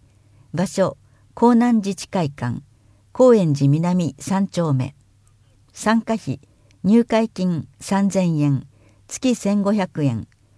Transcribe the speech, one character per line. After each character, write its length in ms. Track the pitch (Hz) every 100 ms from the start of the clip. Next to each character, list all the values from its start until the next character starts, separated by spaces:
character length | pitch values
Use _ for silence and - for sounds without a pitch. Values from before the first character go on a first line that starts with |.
| _ _ _ _ _
場 140 | 151 185
所、 280 | - 180 - _ _ _ -
江 200 | 233 233
南 220 | 240 226
自 180 | 196 190
治 120 | -
会 220 | 196 151
館、 320 | 143 120 120 - _ _ _ _
高 220 | - 254
円 200 | 226 170
寺 140 | 139 139
南 480 | 147 170 180 170 -
三 280 | - 196 196
丁 240 | - 165
目。 220 | 135 127 - _ _ _ _ _ _ _ -
参 240 | 214 226
加 120 | 220
費、 260 | 220 - 127 _ _ _ _ 180
入 180 | 226
会 240 | 233 220 226
金 400 | - 180 165 143 -
三 280 | - 196 196
千 300 | 185 175 160
円、 260 | 147 135 - _ _ _ -
月 260 | - 254 240
千 260 | 196 208
五 120 | 202
百 320 | 214 185 - 147
円。 200 | 113 - _ _